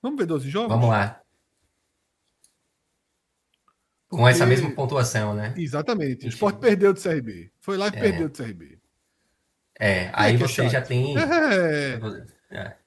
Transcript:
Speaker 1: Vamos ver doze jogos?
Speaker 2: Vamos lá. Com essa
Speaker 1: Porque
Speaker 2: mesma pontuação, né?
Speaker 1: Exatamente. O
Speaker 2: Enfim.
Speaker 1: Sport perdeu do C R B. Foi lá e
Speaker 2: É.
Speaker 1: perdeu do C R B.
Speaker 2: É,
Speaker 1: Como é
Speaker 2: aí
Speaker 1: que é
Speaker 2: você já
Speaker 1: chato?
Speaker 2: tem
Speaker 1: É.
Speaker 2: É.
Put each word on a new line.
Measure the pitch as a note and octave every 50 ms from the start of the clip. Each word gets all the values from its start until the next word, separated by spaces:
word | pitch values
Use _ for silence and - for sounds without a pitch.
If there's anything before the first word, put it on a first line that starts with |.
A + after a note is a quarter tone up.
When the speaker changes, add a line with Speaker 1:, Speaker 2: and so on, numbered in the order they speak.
Speaker 1:
Vamos | - B3 D4+ C#4
ver | G3+
doze | E3+ E3 D3 C3 C3+
jogos? | D3 G3+ A#3+ A3+
Speaker 2:
Vamos | - A#2+ A#2+ A#2
lá. | A2+ G#2 G2 G#2 - - _ _ _ _ _ _ _ _ _ _ _ _ _ _ _ _ _ _ _ _ _ _ _ _ _ _ _ _ _ _ _ _ _ _ _ _ _ _ _ _ _ _ _ _ _ _ _ _ _ _ _ _ _ _ _ _ _ _
Com | - D3+ A#2 B2+
essa | B2+ - -
Speaker 1:
Porque | A#2+ B2+
Speaker 2:
mesma | C3 C#3 - -
pontuação, | - - - D3 C#3 B2 - - A2+ G#2+ G#2 G#2
né? | G#2 G#2+ A2 B2+
Speaker 1:
Exatamente. | F3+ E3+ C#3+ B2 D3 D#3 - A#3+ G3+ D#3 C#3 B2+ - -
O | A#2+
Speaker 2:
Enfim. | A#2
Speaker 1:
Sport | - G#3 G3+ G3 G3+
perdeu | - A#3+ G#3 F#3 G3+ G3+ F#3+
do | -
C | - F#3
R | D#3+ D3+
B. | B2 A2 G2 F2 E2 F2+ _ _
Foi | _ - G3
lá | F#3+ G3+
e | G#3
Speaker 2:
É. | G3 G3+
Speaker 1:
perdeu | - G#3 F#3 E3 E3 D#3
do | -
C | - C3
R | A2+ G2+
B. | E2+ E2 C#2 - _ _ _ _ _ _ _ _ _ _ _ _ _ _ _ _ _ _ _ _ -
Speaker 2:
É, | A2 G#2 F#2+ F2+ F2+
Speaker 1:
Como | F#2 -
é | - -
Speaker 2:
aí | G#2+ A#2 A#2+
Speaker 1:
que | C3
é |
Speaker 2:
você | B2+ - - -
já | A#2+
Speaker 1:
chato? | A#2 - - -
Speaker 2:
tem | B2+ B2 C3 C#3+ D3 G3
Speaker 1:
É. | E4 C#4 E4+ E4+ D#4 D4 G#3+ F#3+ F3+ E3 D3+ D3 C#3+ C#3 B2+ A#2 A2 A2 - - - - _ _ _ _
Speaker 2:
É. | - - - A2 - _ _